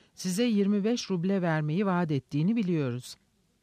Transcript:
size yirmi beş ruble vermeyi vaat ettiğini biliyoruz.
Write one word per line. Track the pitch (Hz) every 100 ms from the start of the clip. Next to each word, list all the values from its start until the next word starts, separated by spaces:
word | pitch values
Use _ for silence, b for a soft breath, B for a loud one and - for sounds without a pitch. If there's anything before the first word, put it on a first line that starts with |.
| b b
size | 185 185 247
yirmi | 208 196 208 196
beş | 240 -
ruble | 190 175 196
vermeyi | 175 156 156 156 202
vaat | 175 175
ettiğini | 147 - 143 160 233
biliyoruz. | 185 170 135 120 - - _ _ _ _